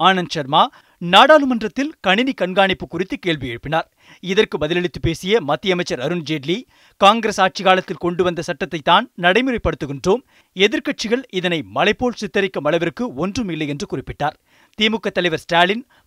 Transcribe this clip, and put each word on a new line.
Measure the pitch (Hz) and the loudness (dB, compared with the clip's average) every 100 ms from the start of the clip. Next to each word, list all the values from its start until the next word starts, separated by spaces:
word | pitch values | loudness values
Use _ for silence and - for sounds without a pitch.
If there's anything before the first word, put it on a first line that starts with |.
ஆனந்த் | 170 190 165 | 2 2 0
சர்மா | 165 135 151 226 - _ - | -6 0 2 2 0 _ -10
நாடாளுமன்றத்தில் | 170 185 269 311 277 240 214 - 277 - | 4 6 8 6 4 -2 -4 -4 -6 -4
கணினி | 196 190 262 | 0 0 0
கண்காணிப்பு | - 180 185 196 180 165 | -2 -2 2 2 0 -6
குறித்து | 170 185 285 | -6 -6 -6
கேள்வி | 185 156 127 | -4 -4 -6
எழுப்பினார். | 117 143 160 - _ _ - | -10 -4 -4 -4 _ _ -12
இதற்கு | 175 190 214 208 | -2 0 2 0
பதிலளித்து | 202 175 175 - | -2 -2 -2 -4
பேசிய | 160 160 185 220 | -4 -4 0 0
மத்திய | 143 151 196 | 0 -2 0
அமைச்சர் | 180 175 156 | -2 -2 -4
அருண் | 131 175 | -4 -4
ஜேட்லி, | 147 156 135 190 262 _ _ - | -4 -6 -4 -6 -6 _ _ 2
"காங்கிரஸ் | 196 226 226 196 | 4 4 2 2
ஆட்சி | 190 - | 0 2
காலத்தில் | 190 185 185 175 | 2 2 0 -4
கொண்டு | 175 175 | -4 0
வந்த | 180 170 | -2 -2
சட்டத்தை | 165 165 190 170 | -6 -6 -6 -4
தான் | 147 180 247 - | 2 2 2 -2
நடைமுறைப்படுத்துகின்றோம். | 175 190 262 233 180 156 147 139 156 220 - _ _ - | 2 2 0 -2 -2 -4 -6 -4 0 0 -2 _ _ 0
எதிர்க்கட்சிகள் | 196 302 - - 220 240 262 | 2 2 -4 -6 -2 -4 -4
இதனை | 190 180 170 | -4 -2 -4
மலைபோல் | 107 110 180 214 247 - | -4 -2 0 0 -2 -4
சித்தரிக்கும் | 208 208 196 190 | -6 -4 -4 -2
அளவிற்கு | 143 165 170 - 240 | -2 0 -2 -4 -8
ஒன்றும் | 131 180 208 214 | -6 -6 -4 -6
இல்லை" | 156 151 | -6 -6
என்று | 147 202 | -6 -8
குறிப்பிட்டார். | 139 - - 147 - _ _ _ - | -10 -10 -6 -6 -6 _ _ _ -2
திமுக | 214 220 208 | 0 0 -4
தலைவர் | 190 175 156 | -2 -2 -2
ஸ்டாலின் | - 170 175 214 - _ | 0 2 4 2 -6 _